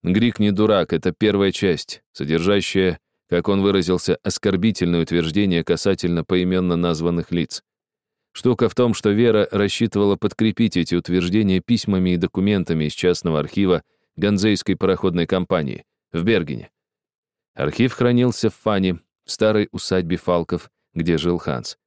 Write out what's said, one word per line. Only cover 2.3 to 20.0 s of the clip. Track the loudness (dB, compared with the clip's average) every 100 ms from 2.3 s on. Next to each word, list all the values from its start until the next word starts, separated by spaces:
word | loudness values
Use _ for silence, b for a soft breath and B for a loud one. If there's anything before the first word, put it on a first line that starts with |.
| 0 2 0 0 0 0 -2 _ _ _
как | -2 0
он | 0
выразился, | 2 2 2 0 0 -2
оскорбительное | -2 -2 0 2 0 0 0 0
утверждение | 0 0 0 0 2 0
касательно | 0 0 0 -2 -2 -2
поименно | 0 0 0 0 0 0
названных | 0 -2 -2 -2 -4
лиц. | -4 -4 -8 _ _ _ _ _ _ _
Штука | -4 0 2 0
в | 2
том, | 2
что | 2 0
Вера | 2 4 4 2
рассчитывала | 0 0 0 -2 2 0 0
подкрепить | -2 0 -2 2 0 0
эти | -2
утверждения | -2 0 0 0 0 2 0
письмами | 0 -2 0 0 2
и | 0
документами | -2 0 0 0 0 -2 -2
из |
частного | 0 0 0 0 -2
архива | -2 -2 0 0 -2 _ _ -4
Ганзейской | 0 2 0 0 -2 -2
пароходной | 0 0 0 -2 -2
компании | -2 0 -2 -2 -8 -16 _ _
в | -4
Бергене. | 0 0 0 -8 -12 _ _ _ _ _ _ _ _ -6
Архив | -6 0 -2
хранился | 2 2 4 2 0 -2
в | -2
Фане, | -2 0 0 -2 _ _ -12
в |
старой | 0 2 2 0
усадьбе | -6 -2 -2